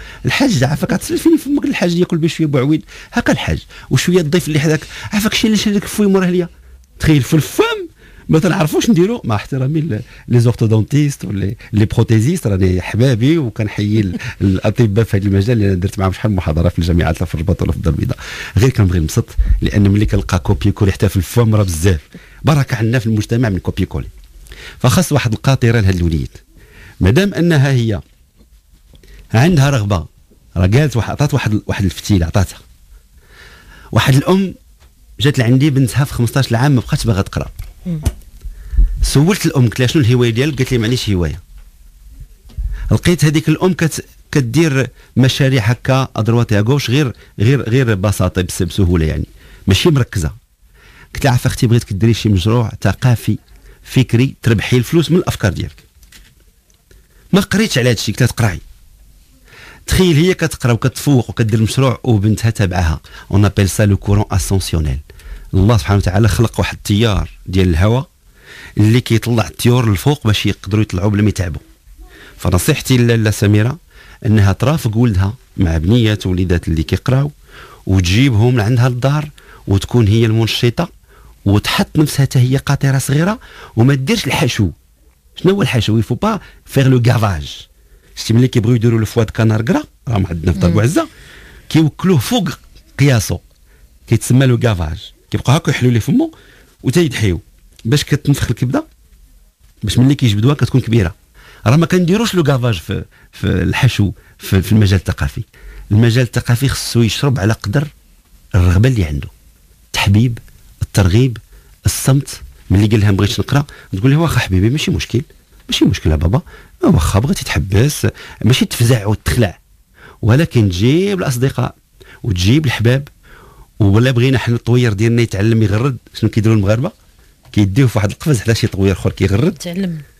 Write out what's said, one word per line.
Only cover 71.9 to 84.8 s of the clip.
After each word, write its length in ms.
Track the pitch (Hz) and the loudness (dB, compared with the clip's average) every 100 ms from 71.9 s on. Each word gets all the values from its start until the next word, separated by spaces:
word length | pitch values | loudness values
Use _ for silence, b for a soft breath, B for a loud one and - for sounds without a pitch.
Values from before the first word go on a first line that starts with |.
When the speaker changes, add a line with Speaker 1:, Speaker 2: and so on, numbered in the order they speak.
| - - B B - | -20 -20 B B -8
Speaker 1:
فنصيحتي 580 | - 90 - 143 - 127 | -2 0 0 -2 0 2
لاله 340 | 120 117 107 | 2 2 0
سميره 480 | 104 104 104 113 156 _ B B B 110 | 0 2 2 0 -4 _ B B B 0
انها 260 | 107 101 | 2 2
ترافق 440 | 95 120 156 117 107 | 2 0 0 -2 0
ولدها 380 | 123 95 98 123 _ - | 0 0 -2 -4 _ -4
مع 220 | 82 82 | -2 0
بنيات 480 | 85 123 110 104 95 | 2 2 2 0 -2
وليدات 420 | 90 92 87 - | -2 0 -2 0
اللي 140 | 80 | -4
كيقراو، 480 | 78 - - 131 147 - B B B B - | -2 -4 0 0 -2 -6 B B B B -2
وتجيبهم 720 | 95 87 104 139 104 120 127 | 0 2 2 2 2 2 2
لعندها 320 | 101 123 127 | 0 2 0
للدار، 420 | 123 135 151 151 B B B - | 0 -2 -2 -4 B B B -2
وتكون 420 | 98 - 120 104 | -2 0 2 4
هي 180 | 113 117 | 4 2
المنشطه، 600 | 110 110 - 120 - 180 - b b b - | 2 0 0 -2 -2 -6 -10 b b b -6
وتحط 540 | 101 104 - - 202 160 | 0 0 0 -2 -2 0
نفسها 240 | 151 - | 0 0
حتى 160 | 135 135 | 0 2
هي 180 | 123 135 | 2 0
قاطره 420 | - 139 139 135 | -2 -2 0 0
صغيره، 420 | - 139 180 226 B B B - | 0 0 0 -4 B B B 2
وما 180 | 123 | 2
ديرش 320 | 139 135 226 131 | 2 0 -2 -2
الحشو. 440 | - 127 - 95 - | -2 -2 0 -2 -4